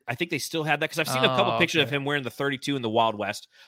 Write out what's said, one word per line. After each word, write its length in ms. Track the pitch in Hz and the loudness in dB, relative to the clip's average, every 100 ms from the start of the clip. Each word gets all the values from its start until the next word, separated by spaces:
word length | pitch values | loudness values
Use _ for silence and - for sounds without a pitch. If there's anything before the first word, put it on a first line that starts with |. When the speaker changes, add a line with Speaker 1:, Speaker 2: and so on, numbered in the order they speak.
| - | -8
Speaker 1:
I 80 | |
think 160 | 120 175 | -4 -4
they 80 | 151 | -4
still 240 | - 170 | -4 -4
had 160 | 151 147 | 0 0
that 100 | 151 | 0
'cause 120 | - | -2
I've 80 | 151 | -2
seen 160 | 131 | 2
a 40 | 131 | 2
couple 260 | 127 120 | 4 2
Speaker 2:
Oh, 40 | 113 | 2
Speaker 1:
pictures 240 | 170 - | 2 2
of 60 | 139 | 0
Speaker 2:
okay. 80 | 143 | 0
Speaker 1:
him 80 | |
wearing 180 | 139 147 | -2 -2
the 80 | 123 | -4
thirty-two 460 | - 139 135 - 139 | -4 -2 -2 -4 -2
in 60 | |
the 60 | 117 | 0
Wild 260 | 113 113 104 | 4 4 2
West. 320 | 101 104 - _ | -4 -4 -12 _